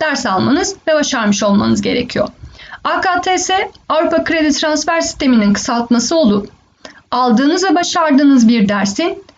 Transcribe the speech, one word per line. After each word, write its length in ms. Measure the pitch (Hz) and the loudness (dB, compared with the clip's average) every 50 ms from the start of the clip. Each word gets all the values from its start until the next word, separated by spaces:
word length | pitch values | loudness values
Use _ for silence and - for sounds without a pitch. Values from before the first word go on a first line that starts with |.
ders 260 | 320 311 277 254 247 | -4 -4 -2 -4 -4
almanız 500 | 220 185 185 220 220 262 330 381 392 392 - _ 330 | -2 -2 -2 0 0 0 0 -2 -4 -6 -6 _ -2
ve 60 | 311 | 0
başarmış 480 | 302 285 - - 240 220 208 202 - 220 | 0 0 -2 -2 -2 0 0 0 0 2
olmanız 400 | 202 202 208 220 226 110 101 - | 2 2 2 2 2 0 0 0
gerekiyor. 460 | 95 90 - - - - - - - - - - - - - - - - - - | -2 -2 -2 -4 -4 -4 -4 -4 -4 -8 -14 -20 -20 -20 -20 -20 -20 -14 -8 -6
A 160 | 285 330 349 | -4 -2 -2
K 200 | 349 381 370 359 | -2 -2 -2 -2
T 180 | 359 381 370 349 | 0 -2 -2 -2
S, 320 | - - 370 381 427 - - - _ - | -2 -2 -2 -2 -2 -4 -10 -12 _ -4
Avrupa 360 | 294 311 330 330 330 320 330 | -2 0 0 0 0 0 0
Kredi 280 | - 320 320 311 302 - | -2 -2 0 0 0 0
Transfer 480 | - 330 311 302 302 311 349 330 330 | -2 -2 -2 -2 -2 -2 -2 -2 -2
Sistemi'nin 520 | 330 320 - - 302 262 247 226 208 202 202 | -4 -4 -6 -2 0 2 2 4 4 2 0
kısaltması 640 | 202 - - 240 240 240 - 240 233 233 - 339 | 0 -2 -4 -4 -4 -2 0 0 0 0 0 2
olup, 340 | 330 311 214 202 202 196 - - _ _ _ _ _ - - - - - _ | 2 2 2 2 0 -2 -6 -12 _ _ _ _ _ -20 -20 -20 -20 -12 _
aldığınız 540 | - 247 254 247 226 220 277 285 339 370 359 | -4 0 0 2 2 2 2 2 2 0 0
ve 100 | 381 302 | 0 0
başardığınız 760 | 349 349 - - 359 330 311 277 269 302 285 277 254 226 220 | 0 0 -2 -2 0 0 2 4 4 4 6 6 6 6 4
bir 200 | 240 233 202 196 | 4 4 2 0
dersin 560 | 202 202 190 202 - - 330 370 392 381 - - - | 0 0 -2 -4 -2 -2 -4 -4 -4 -8 -12 -20 -20